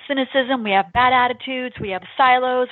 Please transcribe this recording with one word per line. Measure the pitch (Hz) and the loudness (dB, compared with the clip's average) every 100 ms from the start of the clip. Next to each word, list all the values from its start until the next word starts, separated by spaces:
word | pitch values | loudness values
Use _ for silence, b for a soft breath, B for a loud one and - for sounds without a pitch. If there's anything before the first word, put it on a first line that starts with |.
| - | -6
cynicism, | 277 262 277 247 262 | -4 -2 -2 0 -2
we | 214 | 0
have | 196 190 | 0 0
bad | 240 254 | 0 2
attitudes, | 254 247 247 - 262 254 - | 4 2 -2 -8 -8 -8 -8
we | 208 | -8
have | 185 185 - | -8 -8 0
silos, | 262 254 254 254 254 | 2 4 2 -2 -2